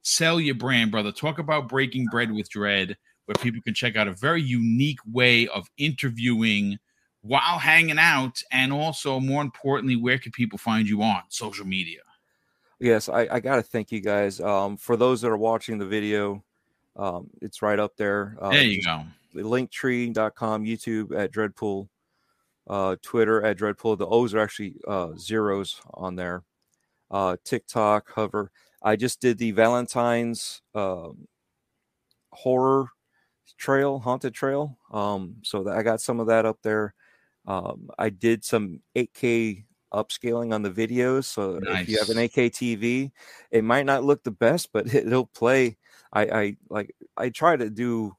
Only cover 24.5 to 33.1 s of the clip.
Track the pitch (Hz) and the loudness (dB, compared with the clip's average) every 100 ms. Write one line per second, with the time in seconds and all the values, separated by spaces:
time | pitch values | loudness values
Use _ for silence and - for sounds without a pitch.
24.5 | - 104 - - 98 85 82 87 110 104 | -4 -12 -12 -6 -4 -4 -8 -4 -2 0
25.5 | 98 95 - - - 92 90 90 90 _ | -2 -4 -12 -16 -12 -10 -6 -8 -8 _
26.5 | _ _ _ _ _ _ 98 95 90 - | _ _ _ _ _ _ -2 0 -2 -4
27.5 | 120 - 120 107 104 - - 107 104 98 | -6 -4 0 4 2 0 -4 -2 -2 -6
28.5 | _ _ _ 104 107 123 - 127 110 117 | _ _ _ 0 2 0 0 0 0 0
29.5 | 101 113 123 120 131 120 117 117 117 - | 4 4 4 0 0 2 2 -2 -6 -10
30.5 | - _ 107 98 90 82 - - _ _ | -14 _ -4 -4 -4 -10 -16 -20 _ _
31.5 | _ _ _ _ _ _ _ _ - 127 | _ _ _ _ _ _ _ _ -8 0
32.5 | 127 131 135 127 _ _ | 4 4 4 0 _ _